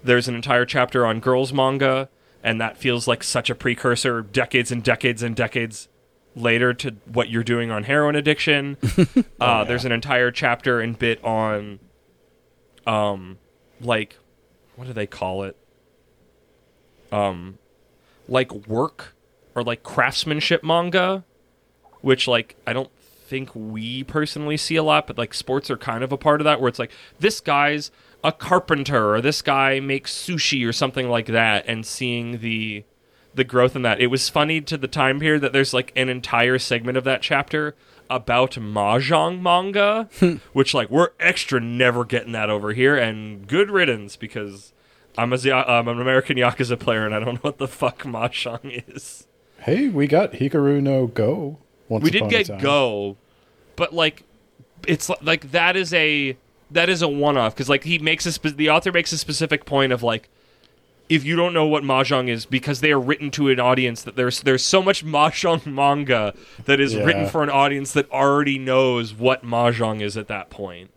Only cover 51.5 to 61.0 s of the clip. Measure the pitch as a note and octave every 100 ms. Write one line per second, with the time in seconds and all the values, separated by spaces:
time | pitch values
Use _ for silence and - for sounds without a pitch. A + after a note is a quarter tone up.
51.5 | D#3 _ _ _ A2 D#3 G3+ G#3+ A3+ F#3+
52.5 | G2 C#3 C#3+ B2+ G#2 G2+ G2+ _ _ _
53.5 | _ _ - E3+ E3+ D#3+ - _ _ _
54.5 | _ _ _ E3+ D#3+ - - D3+ D#3+ C#3
55.5 | E3 E3+ F#3 F3 E3+ D#3 D3 C#3 B2+ _
56.5 | _ _ D#3+ F3 F3+ E3 C#3+ D3 C#3 A2+
57.5 | - C3 C#3 D#3+ E3+ D#3 D#3+ F3 - D#3
58.5 | C#3+ D3+ D#3 F#3 F3 E3+ D#3+ - C#3+ D#3+
59.5 | D3 - C#3 C3+ B2 A#2 A2 _ _ _
60.5 | _ _ _ _ _